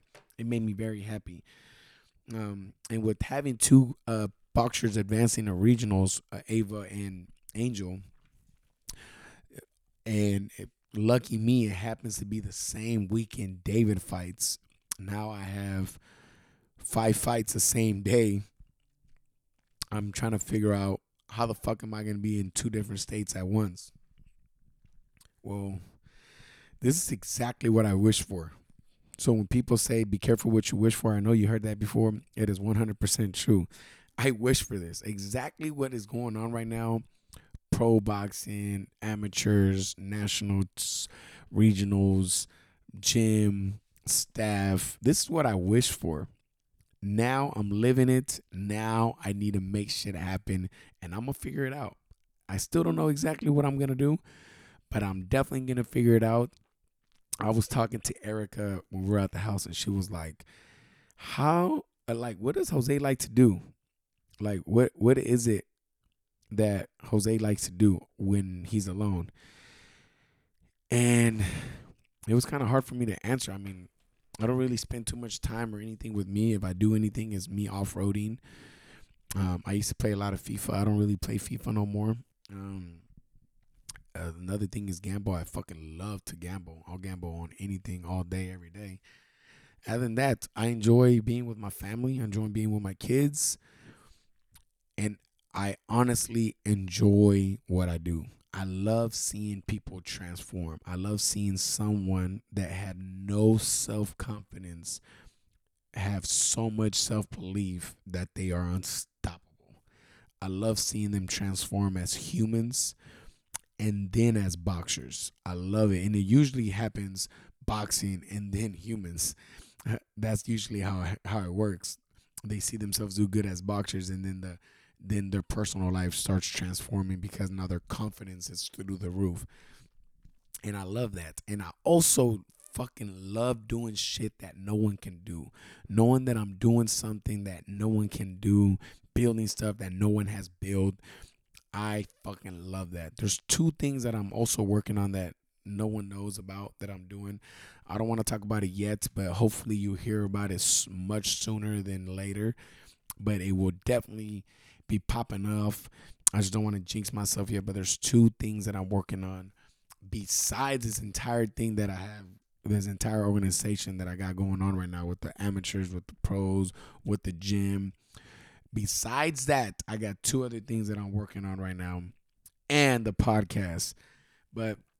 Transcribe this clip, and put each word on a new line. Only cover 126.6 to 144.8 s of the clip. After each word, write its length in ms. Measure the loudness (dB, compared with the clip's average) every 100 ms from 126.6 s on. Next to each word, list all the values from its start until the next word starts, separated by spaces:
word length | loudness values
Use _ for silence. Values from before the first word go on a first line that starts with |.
| -6 -6 -4 -2 -2 -4
because 320 | -6 -6 -6
now 160 | -4 -4
their 140 | -4
confidence 680 | -6 -6 -6 -8 -14 -12 -10
is 200 | -10 -10
through 240 | -10 -8 -6
the 120 | -4
roof. 360 | 0 0 0 -8 -18 -20 -20 -20 _ -20 _ -20 _ _ -12
And 120 | -8 -8
I 80 |
love 300 | -6 -4 -4
that. 280 | -6 -12 -14 -8
And 140 | -8
I 80 | -8 -4
also 560 | 4 6 8 6 4 2 -6 _ -12
fucking 400 | -10 -10 -10 -12 -12
love 520 | -6 -2 -2 -2 -4
doing 260 | -6 -4
shit 460 | -6 -6 -4 -6 -8
that 180 | -18 -12
no 160 | -2
one 240 | 2 2 0
can 240 | -8 -14
do. 280 | -12 -10 -12 -18 -20 -20 0
Knowing 380 | 6 8 6 4
that 120 | 0
I'm 180 | -4 2
doing 320 | 6 6 4
something 560 | 0 -4 -6 -4 -4
that 220 | -6 -10 -10
no 200 | -2 2
one 220 | 2 2
can 280 | -2 -8 -2
do, 400 | 6 8 8 4 -2 -20 _
building 340 | 2 4 4 -2
stuff 300 | -2 -4 -4
that 160 | -8
no 160 | 2 4
one 160 | 4 0
has 240 | -6 -10
built. 460 | -10 -2 2 2 0 -10 -20 -20 _ _ _ _
I 340 | -6 -4 -4 -6 _
fucking 480 | -14 -14 -14 -14 -10
love 200 | -8 -8
that. 260 | -10 -12 -4
There's 220 | -2 -2 -4
two 260 | -2 -2 -2
things 260 | -4 -4
that 120 | -4 -6
I'm 180 | -6
also 300 | -4 -2 0
working 340 | 0 0